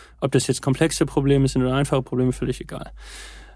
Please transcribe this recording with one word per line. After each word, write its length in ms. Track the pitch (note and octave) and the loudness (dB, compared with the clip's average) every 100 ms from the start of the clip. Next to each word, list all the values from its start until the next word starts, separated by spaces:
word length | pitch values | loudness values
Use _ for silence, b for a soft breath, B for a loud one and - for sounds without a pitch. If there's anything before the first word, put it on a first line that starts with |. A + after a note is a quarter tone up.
| B B | B B
Ob 140 | C#3 | 0
das 140 | C3 - | 2 2
jetzt 140 | B2+ | -2
komplexe 440 | - C3 D#3+ - C#3+ | 0 2 0 2 0
Probleme 420 | - C#3 C#3 C3+ | 2 4 4 4
sind 140 | C3+ | 2
oder 140 | B2+ C3 | 0 0
einfache 260 | C3+ C3+ | 0 0
Probleme, 320 | C3 B2 B2+ | 0 0 0
völlig 260 | B2 B2+ B2+ | 0 -4 -6
egal. 320 | - - - - B B B B B | -10 -12 -14 -18 B B B B B